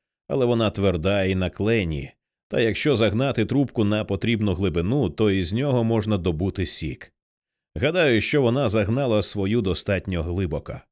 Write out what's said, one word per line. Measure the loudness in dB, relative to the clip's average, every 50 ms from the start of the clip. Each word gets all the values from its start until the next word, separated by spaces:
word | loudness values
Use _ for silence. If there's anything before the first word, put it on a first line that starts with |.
| _ _ _ _ _ -4
але | -2 0 2
вона | 2 2 2 2 0
тверда | 0 2 2 2 2 2 0 0 0 2 2
і | 2 0
на | 0 0 -2
клені, | -2 -2 0 0 2 0 0 -2 -4 -6 -8 -10 -16 _ _ _ _ _ _ -4
та | -2 0
якщо | 0 0 0 0 0 2 2
загнати | 4 2 2 2 0 0 0 0 -2 -2
трубку | 0 0 0 0 0 0 0 0
на | 2 0 -2 -2
потрібну | -4 -4 -2 0 0 0 2 0 0 0
глибину, | 0 0 0 0 0 0 0 0 0 0 -2
то | 0 0 2 2
із | 2 2 0 -2
нього | -2 -2 -2 0 0 0 2
можна | 2 0 0 0 0 -2 0
добути | 0 -2 -2 -2 -2 -4 -2 -2 -2
сік. | -2 -2 -4 -4 -6 -8 -10 -14 -20 _ _ _ _ _ _ _ _ _ _ _ _ -6
Гадаю, | -2 -2 0 2 2 2 4 4 2
що | 2 2 2 2
вона | 2 2 2 2 0 2
загнала | 2 0 0 0 0 0 0 2 2 0
свою | 0 -2 -2 -2 -2 0 0 0
достатньо | 0 0 -2 -2 -2 -2 -2 -2 -2 -4 -4 -4
глибоко. | -4 -2 -2 -2 -2 -2 -4 -6 -8 -8 -12 -14 -14 _